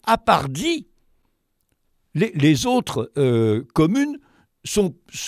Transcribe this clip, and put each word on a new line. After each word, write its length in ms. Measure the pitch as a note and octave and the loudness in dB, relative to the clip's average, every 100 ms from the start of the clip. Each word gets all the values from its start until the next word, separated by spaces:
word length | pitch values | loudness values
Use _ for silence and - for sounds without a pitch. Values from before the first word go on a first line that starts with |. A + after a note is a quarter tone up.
à 140 | - A3+ | -4 -2
Pardy, 680 | - E3+ C3+ C#3 D#4+ D#4+ - _ _ _ _ _ _ _ _ _ _ _ _ | 0 0 -2 -4 -4 -4 -8 _ _ _ _ _ _ _ _ _ _ _ _
les, 180 | D3+ A3+ D#3 | -4 -2 2
les 300 | D3 C#3 B3 | 2 4 2
autres, 460 | B3 - B2+ A2 - | 0 -2 -6 -6 -2
euh, 460 | C3 A#2 A2+ A2 - | 0 2 2 0 -2
communes 460 | - D#3+ C4 D4 C#4+ _ _ _ _ - | 0 2 2 -2 -6 _ _ _ _ -4
sont, 280 | G#3 F#3 - _ - | -2 -2 -4 _ -14